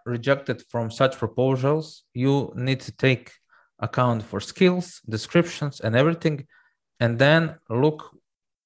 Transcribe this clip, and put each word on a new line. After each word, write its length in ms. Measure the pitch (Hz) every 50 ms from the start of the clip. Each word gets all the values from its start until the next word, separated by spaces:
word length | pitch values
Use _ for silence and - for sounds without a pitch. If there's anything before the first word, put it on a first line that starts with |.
| _
rejected 560 | 120 120 117 113 135 139 131 - - 120 - - _
from 200 | - 120 117 110
such 280 | - - 139 131 - -
proposals, 880 | 120 107 - - 127 131 135 123 127 139 151 160 156 156 - - _ _ _
you 380 | 120 127 139 139 139 120 - -
need 240 | 120 123 131 135 131
to 120 | - -
take 380 | - - - 135 131 120 - - - _ _ _ _ _ _ _ _ _
account 440 | - - - - 127 123 117 110
for 180 | 104 - - 101
skills, 600 | - - - - 190 180 180 180 175 - - - _ -
descriptions, 720 | 110 110 - - - 175 170 175 - - 151 143 - -
and 140 | - 110 110
everything, 520 | 123 143 160 170 165 - 165 151 139 - _ _ _ _ _ _ _ _ _ _ _
and 200 | 120 117 117 117
then 380 | 131 143 156 165 165 156 156 - _ _
look 480 | 113 120 139 156 151 - - - _ _ _ _ _ _ _ _ _ _ _